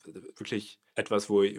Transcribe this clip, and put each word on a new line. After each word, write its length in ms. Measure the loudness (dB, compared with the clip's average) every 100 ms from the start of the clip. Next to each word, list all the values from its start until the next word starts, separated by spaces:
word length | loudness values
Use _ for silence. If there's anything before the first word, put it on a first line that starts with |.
| -20
wirklich 720 | -18 -16 -12 -6 -6 -8 -18 _ -6
etwas, 340 | 0 0 4
wo, 120 | 4 4